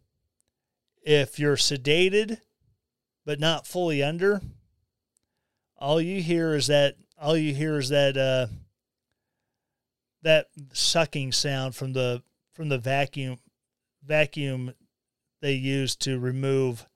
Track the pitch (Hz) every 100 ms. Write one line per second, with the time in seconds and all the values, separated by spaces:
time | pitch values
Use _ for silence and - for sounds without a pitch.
0 | _ _ _ _ _ _ _ _ _ _
1 | - 147 131 - 147 135 - 143 131 160
2 | 185 202 220 220 _ _ _ _ _ _
3 | _ _ - 147 160 156 - 180 175 143
4 | 139 170 196 202 - - _ _ _ _
5 | _ _ _ _ _ _ _ _ 139 160
6 | 165 196 165 170 165 151 123 147 139 -
7 | _ _ 151 160 151 139 156 151 131 143
8 | 139 135 135 131 120 - - _ _ _
9 | _ _ _ _ _ _ _ _ _ _
10 | _ _ 160 156 - - 139 - - 170
11 | 156 151 131 - 147 135 131 120 135 131
12 | 123 123 - _ _ - 151 135 123 139
13 | 139 143 131 127 _ _ _ _ _ _
14 | 139 151 147 - 139 131 127 - _ _
15 | _ _ _ _ 143 135 131 139 131 -
16 | 135 127 123 127 135 135 131 117 -